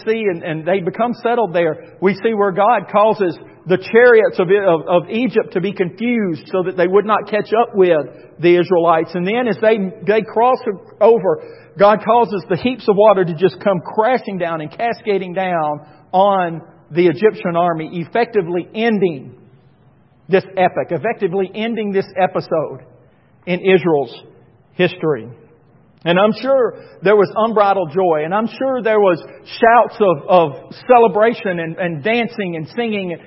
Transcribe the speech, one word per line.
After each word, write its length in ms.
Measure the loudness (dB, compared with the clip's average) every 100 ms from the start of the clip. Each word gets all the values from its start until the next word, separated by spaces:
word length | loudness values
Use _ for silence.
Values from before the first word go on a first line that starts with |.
Sea 200 | -4 -2 -2
and, 80 | -4
and 240 | -6 -6 -2
they 140 | -2
become 340 | -2 -4 -4 -2
settled 320 | -2 -2 0
there, 420 | 0 -2 -2 -10 -4
we 120 | -2
see 200 | 0 -2
where 160 | 0 0
God 400 | 2 2 2 0
causes 480 | 2 2 2 -2 -4 -14 -12 -2
the 120 | -2
chariots 640 | 2 6 8 6 4 0
of, 80 | 0
of, 540 | 2 2 0 2 -2
of 60 | 0
Egypt 420 | -4 -2 -2 -2
to 80 | -2
be 120 | -4
confused 760 | -4 -6 -4 -4 -2 -2 -6 -6
so 140 | -4
that 120 | -4 0
they 120 | 2
would 160 | 2
not 260 | 2 -2 -2
catch 220 | -4 -2
up 160 | 0 0
with 280 | 2 2 2 -2 -12 -20 -2
the 180 | 2 4
Israelites. 560 | 4 2 4 2 0
And 100 | -4
then 220 | -4 -2 -2
as 100 | 0
they, 160 | 2 2 -2 -6
they 180 | -2 -2
cross 360 | 0 0 0 0 -4 -10 -10 0
over, 680 | 4 4 2 -4 -6 -20 -12 2
God 220 | 4 4
causes 400 | 2 2 2 -2 -4
the 60 | -4
heaps 320 | -2 -4 0
of 80 | 4
water 280 | 4 4
to 100 | 2
just 260 | 0 -2 0
come 160 | -2 -2
crashing 600 | -4 -2 0 0 -4 -8
down 220 | -6 -6
and 100 | -10 -6
cascading 560 | -6 -6 -4 -4 -4
down 520 | -6 -4 -2 -4 -6 -12 -20 _
on 520 | 2 2 2 -2 -6 -14 _ -8
the 160 | 2 2
Egyptian 480 | 4 0 0 -4
army, 480 | -2 -2 -2 -6 -10
effectively 600 | -6 -2 -2 -2 -2 -4 -6
ending 640 | -4 -2 0 -2 -4 -14 -20 _ _ _ _ _ _ _ _ -2
this 160 | -2 -2 -2
epic, 340 | -2 -2 -6
effectively 580 | -4 -6 -4 -4 -4 -6
ending 380 | -6 -8 -6 -4
this 140 | -4 -4 -2
episode 600 | -2 -2 -4 -4 -6 -12 -20 _ _ _ _ _ -6
in 140 | -4
Israel's 640 | 2 2 4 0 -2 -10 -20 _ _ _ _
history. 580 | -2 -2 -2 -4 -4 -6 -18 _ _ _ _ _ _
And 160 | 0 2
I'm 140 | 0
sure 480 | -2 0 0 0 -4 -20 -4
there 120 | 2
was 140 | 4 2 0
unbridled 560 | 0 2 2 2 -2
joy, 320 | -2 0 0
and 80 | -2
I'm 160 | -4 -4
sure 320 | -4 -4 -2
there 180 | 0 2
was 220 | 2 2 -4 -20
shouts 560 | -16 0 4 6 4 2
of, 160 | 0 0
of 480 | 2 2 2 -2 -16 -8 4
celebration 720 | 6 6 4 0 0 -6 -6
and, 160 | -6 -6
and 260 | -6 -4
dancing 540 | -2 -2 -2 -6 -8 -8
and 100 | -10
singing, 480 | -8 -6 -4 -6 -10